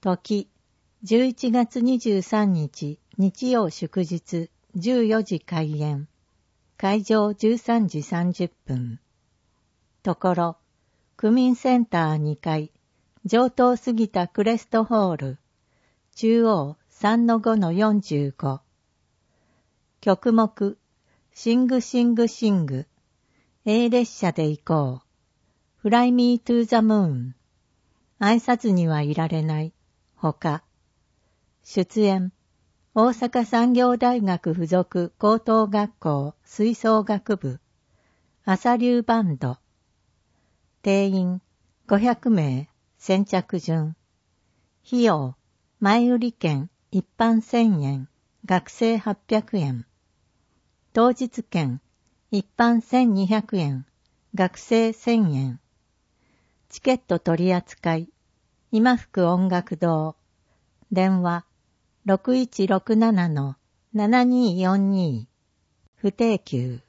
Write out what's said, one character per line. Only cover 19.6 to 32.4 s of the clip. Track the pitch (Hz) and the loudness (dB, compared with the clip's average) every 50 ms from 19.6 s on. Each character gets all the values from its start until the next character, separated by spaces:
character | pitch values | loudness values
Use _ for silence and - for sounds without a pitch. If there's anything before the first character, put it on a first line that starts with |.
| _ _ _ _ _ _ _ _ | _ _ _ _ _ _ _ _
曲 | - 214 190 180 - 247 226 | 0 0 0 0 2 2 2
目、 | 226 220 220 _ - 208 202 208 _ _ _ _ _ _ _ _ _ _ _ _ | 2 2 0 _ -4 -4 -4 -4 _ _ _ _ _ _ _ _ _ _ _ _
シ | - - 233 226 | -8 -2 0 0
ン | 247 254 | 2 2
グ | 247 262 254 | 2 0 0
シ | 233 - - 247 240 | -2 -2 0 0 2
ン | 240 233 | 2 2
グ | 226 233 226 | 2 0 -2
シ | - - 233 220 | -2 -2 0 0
ン | 202 185 160 | 2 2 0
グ、 | 139 135 131 143 _ _ _ _ _ _ _ _ _ _ _ _ _ _ _ _ | -2 -4 -8 -8 _ _ _ _ _ _ _ _ _ _ _ _ _ _ _ _
A | 214 214 226 240 240 | 0 0 2 2 2
列 | 226 247 240 - | 2 0 0 0
車 | - - - 180 156 | -4 -4 -4 -4 -2
で | - 160 151 | 0 -2 -2
行 | 151 147 _ | -4 -6 _
こ | - 165 156 143 131 127 131 _ | -2 0 0 0 -2 -4 -8 _
う、 | _ _ _ _ _ _ _ _ _ _ _ _ _ _ | _ _ _ _ _ _ _ _ _ _ _ _ _ _
フ | _ _ 214 | _ _ 0
ラ | 214 240 247 | 2 2 2
イ | 247 247 | 2 2
ミ | 247 247 247 247 233 | 2 2 2 2 0
ー | |
ト | _ - 240 | _ 0 0
ゥ | 233 233 | 0 0
ー | |
ザ | 220 - 226 220 | 2 2 2 2
ム | 220 214 | 4 2
ー | 208 196 | 2 2
ン、 | 165 143 127 120 127 127 _ _ _ _ _ _ _ _ _ _ _ _ _ _ _ _ _ | 0 -2 -4 -6 -8 -12 _ _ _ _ _ _ _ _ _ _ _ _ _ _ _ _ _
愛 | 214 202 226 233 | 0 2 2 2
さ | - - 247 | 2 0 -2
ず | 233 - 233 | -2 0 0
に | 196 180 170 165 | 0 2 2 0
は | 160 151 147 | 0 -2 -2
い | 147 151 | -2 -2
ら | 165 160 160 | -2 -2 -2
れ | 170 160 156 | -2 -4 -2
な | 156 156 151 | -2 -4 -4
い、 | 156 160 _ _ _ _ _ _ _ _ _ | -6 -8 _ _ _ _ _ _ _ _ _
ほ | _ - 160 147 | _ -6 -6 -6
か。 | _ - 165 147 160 _ _ _ _ _ _ _ _ _ _ _ _ _ _ _ _ _ _ _ _ _ | _ -4 -6 -6 -6 _ _ _ _ _ _ _ _ _ _ _ _ _ _ _ _ _ _ _ _ _
出 | - - 202 180 _ - 220 | -8 -4 -4 -4 _ 0 2
演、 | 214 202 190 190 185 185 _ _ | 2 2 2 0 -2 -4 _ _